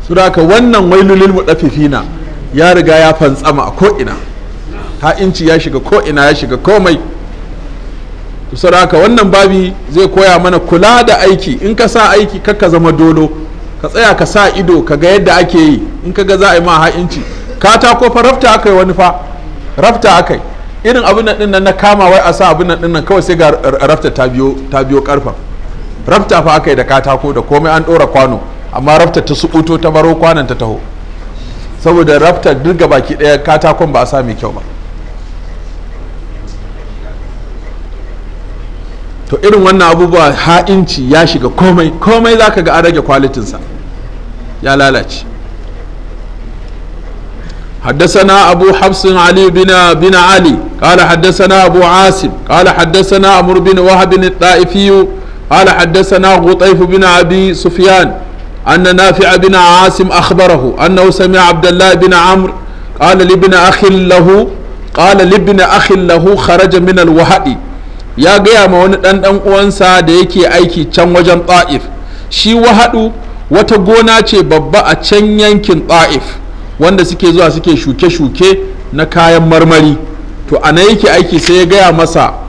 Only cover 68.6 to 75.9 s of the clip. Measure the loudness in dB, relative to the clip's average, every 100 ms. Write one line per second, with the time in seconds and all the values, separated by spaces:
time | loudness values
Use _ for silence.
68.6 | 4 4 2 2 0 2 0 0 0 2
69.6 | 2 2 2 4 4 2 2 0 2 2
70.6 | 0 -2 -4 0 2 2 2 0 2 0
71.6 | 0 -4 -6 -12 -14 -14 -10 -4 0 2
72.6 | 2 4 2 0 -4 -6 -12 -14 -2 0
73.6 | 2 2 4 2 4 2 2 0 2 0
74.6 | 0 0 0 -2 0 2 2 2 2 2
75.6 | 2 -2 2